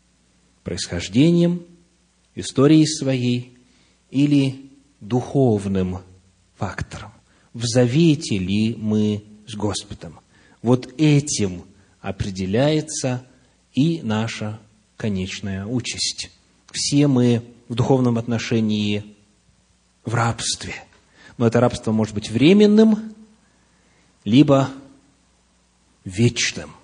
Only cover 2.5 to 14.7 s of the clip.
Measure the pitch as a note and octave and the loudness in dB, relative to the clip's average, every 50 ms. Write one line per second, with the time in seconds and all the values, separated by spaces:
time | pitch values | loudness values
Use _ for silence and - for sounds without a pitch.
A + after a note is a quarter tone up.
2.5 | - C3 C3+ D3 D#3+ D#3 D#3 D3+ - - C#3 C3+ C3+ B2+ B2 B2 B2 B2 B2 - | 0 2 4 6 6 6 4 4 0 -4 -2 -2 -2 0 0 -2 -2 -2 -6 -10
3.5 | - _ _ _ _ _ _ _ _ _ _ _ - C3+ D3 C#3+ C#3+ C#3 C3+ C3+ | -20 _ _ _ _ _ _ _ _ _ _ _ 0 0 2 4 4 2 2 0
4.5 | B2 - - - - _ _ _ _ _ G#2+ G2+ A#2 B2+ A#2+ - - C#3 C3 B2 | -2 -6 -16 -20 -20 _ _ _ _ _ -8 -4 -4 -4 -4 -2 0 2 4 4
5.5 | G#2+ G2+ G2 G2 G2 F#2+ F#2 F2+ F2+ F#2 - - - _ _ _ _ _ _ _ | 2 2 0 -2 -2 -2 -2 -2 -4 -8 -12 -18 -20 _ _ _ _ _ _ _
6.5 | _ _ G#2+ F#2+ - - - - - - - - - _ _ _ _ _ _ _ | _ _ -10 -10 -8 -10 -12 -12 -12 -16 -18 -20 -20 _ _ _ _ _ _ _
7.5 | - A#2+ A#2 A#2 A2 B2+ B2 A#2+ B2 D#3 E3+ E3 D3 D3+ - - A2+ F#2+ F#2 F2+ | -12 -8 -8 0 2 2 2 4 4 4 4 4 4 2 -2 -4 -4 -4 -2 -2
8.5 | G2+ G#2+ A2 A2+ A#2+ - G#2+ G#2+ G#2+ G#2+ G#2+ G#2+ G#2 G2+ - - - - _ - | 0 0 0 -2 -4 -4 -4 -2 0 0 0 0 -2 -4 -8 -14 -20 -20 _ -16
9.5 | A2 G#2 G#2+ G2+ F#2+ - - - - - - E2 - - _ _ _ _ _ _ | -10 -6 -6 -6 -6 -6 -10 -14 -16 -16 -16 -20 -20 -20 _ _ _ _ _ _
10.5 | _ _ - A#2 B2+ B2+ - - - - D#3 D3+ D3 C#3+ C#3+ - - - G#2 F#2+ | _ _ 0 0 0 0 0 -10 -4 0 2 2 2 2 0 -2 -4 -4 -4 -4
11.5 | F2+ E2+ - - _ _ _ _ _ _ - G2+ F#2+ - G#2 G#2 F#2 F#2+ F#2+ F#2 | -6 -10 -16 -20 _ _ _ _ _ _ -12 -12 -8 -8 -8 -8 -6 -6 -6 -2
12.5 | G2 A#2 C#3 D3+ D#3 D#3 D3+ - - - - B2+ B2+ B2 - - _ _ _ _ | 0 0 0 2 0 -2 -4 -6 -8 -6 -6 -6 -6 -6 -10 -16 _ _ _ _
13.5 | _ _ _ _ _ B2+ C#3+ E3+ E3 D#3+ - A2 G#2+ A2 A2+ A2+ - - G#2+ G#2 | _ _ _ _ _ 0 0 0 -2 -4 -4 -4 -4 -2 -4 -6 -6 -8 -10 -10
14.5 | A2 - - _ | -10 -12 -18 _